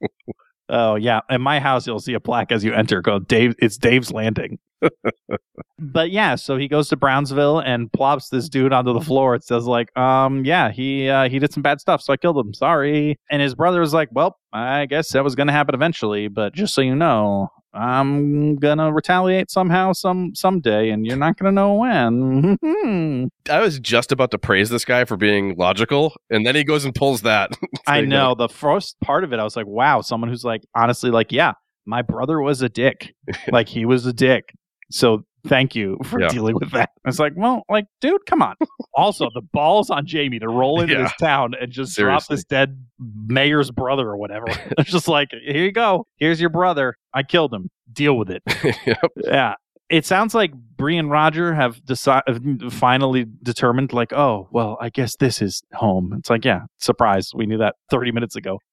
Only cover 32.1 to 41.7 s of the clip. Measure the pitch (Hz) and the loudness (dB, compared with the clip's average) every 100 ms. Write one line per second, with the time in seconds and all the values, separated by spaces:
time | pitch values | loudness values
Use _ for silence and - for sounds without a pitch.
32.1 | 113 135 160 139 131 123 120 131 - - | -4 -2 -2 0 0 -2 0 0 0 -16
33.1 | _ - - - 120 110 120 113 127 123 | _ -12 -10 0 0 0 -2 0 2 0
34.1 | 120 131 117 - _ _ _ _ - 123 | 2 4 2 0 _ _ _ _ 2 2
35.1 | 107 - _ - 135 131 117 101 190 135 | 2 -2 _ 0 0 2 -2 0 0 0
36.1 | 240 87 123 110 113 - 123 - _ 131 | 0 0 0 0 -2 -2 -2 -4 _ -6
37.1 | 123 151 165 233 233 - 208 202 - 277 | 0 -2 0 -2 -2 -2 -2 -2 -4 0
38.1 | 392 - 330 104 - 311 - - 131 202 | 0 0 2 2 0 -8 -8 -6 0 0
39.1 | - 127 123 - 147 156 208 214 151 160 | 0 -6 -6 -6 0 2 2 2 -4 -4
40.1 | 156 139 117 113 120 131 165 170 131 127 | -4 -4 -4 -4 0 2 2 2 0 0
41.1 | - 160 139 120 131 123 | -2 0 0 0 -4 -10